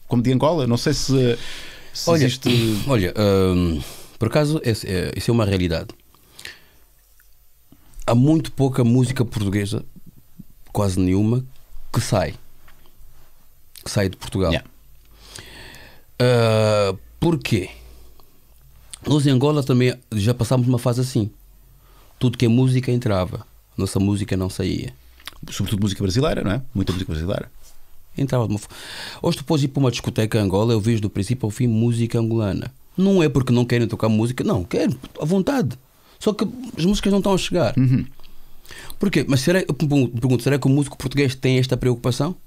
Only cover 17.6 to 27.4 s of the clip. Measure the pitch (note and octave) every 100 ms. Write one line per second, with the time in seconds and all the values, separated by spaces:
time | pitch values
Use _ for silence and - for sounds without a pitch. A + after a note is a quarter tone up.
17.6 | F#2 - - - - - - - - -
18.6 | - - - - - D3+ C#3+ B2+ C#3+ D3+
19.6 | C3+ B2+ B2 - _ G#2+ G2+ B2 A2+ B2+
20.6 | A#2+ A#2 B2+ A#2+ B2+ A#2+ G#2 - - -
21.6 | - - - - - - B2 A2+ A#2+ A#2
22.6 | C3 C3 B2 B2 A2+ G2 F2+ A2+ - -
23.6 | _ - F#2+ F#2+ G2 G2+ G2+ F#2+ F#2 -
24.6 | F#2 E2 C3 - - - - - - -
25.6 | G2+ G2+ G#2 G2 G2 G2+ C3 G2 G2 A2
26.6 | C3 G2 F#2+ F2+ F2+ D#2 E2+ -